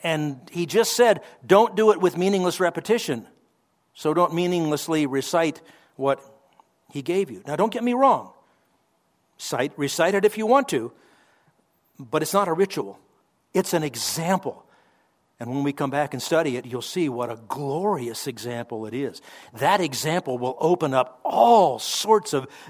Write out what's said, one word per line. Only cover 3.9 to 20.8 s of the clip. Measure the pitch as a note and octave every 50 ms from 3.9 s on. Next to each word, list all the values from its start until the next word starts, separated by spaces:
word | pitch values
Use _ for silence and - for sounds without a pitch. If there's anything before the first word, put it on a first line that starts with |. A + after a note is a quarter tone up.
| _
So | - - D3+ D#3
don't | E3+ F3 D#3+ E3
meaninglessly | E3+ F3 F3+ F3+ F3 E3 D3+ D3+ C#3+ - - E3 D#3 D3+
recite | C3+ C3 C#3 B2+ - - E3+ E3 D#3+ C#3 - - - - _ _ _ _
what | - C3+ C#3 C#3 - - - - _ _ _ _ _ _ _ _ _ _ _
he | - C#3+
gave | C3+ E3 F3 F#3+ G3 C3
you. | A#2 - -
Now, | C#3+ D3+
don't | D3+ G3+ A3+
get | G#3 A#3+ A#3
me | B3 A#3+
wrong. | B3 C4+ C4+ G#3+ C3 G#2 - - _ _ _ _ _ _ _ _ _ _ _ _ _ _ _ _ _ _ _ _
Cite, | - - - D#3 A#2+ B2+ D3 -
recite | - C#3+ C3+ - - E3 F3+ F#3+
it | G3 F#3+
if | G#3+ -
you | A3 A3
want | G#3+ B3 C#4 C4+ -
to, | - B2+ A2 A#2+ - _ _ _ _ _ _ _ _ _ _ _ _ _ _ _ _ _ _ _ _ -
but | C#3 A2+ D#3 D#3 D#3
it's | - -
not | G3 G3+
a | F3+ D#3+
ritual. | E3+ G3 G3 - - B2+ G2 G2 - _ _ _ _ _ _ _ _ _ _ -
It's | F3+ F#3 - -
an | E3 D#3
example. | D3 B2 - - - - E3 E3 E3+ F#3+ F#3 - C3+ - - - _ _ _ _ _ _ _ _ _ _ _ _ _ _ -
And | A#2 A#2
when | B2+ C#3 C#3+
we | C#3+ C#3
come | - D3 C3+
back | C3+ C#3+ D3 C3+ -
and | B2+ -
study | - E3 D#3+ E3 D3 B2
it, | B2 A#2+
you'll | A#2+ B2 B2
see | - - - F#3 E3+ C#3+
what | A#2+ A#2+ B2 A#2
a | A2+
glorious | A2 A2+ G#2 - - D3 C#3 C#3 D#3+ F#3+ G#3 G3 D3 B2 A#2 A2+ - -
example | C#3+ A#2+ G#2+ G#2+ B2 A#2+ A#2 A#2 - A#2+ G#2+ A2
it | G#2+ A2
is. | C3 C#3+ A#2+ - - - - - - - - -
That | - C3+ D#3+ F#3 -
example | F3+ D3+ C3 A2+ - D#3 D#3+ F3+ - C#3 B2+ A#2+
will | B2 C3 C3 -
open | - D#3+ F3+ F3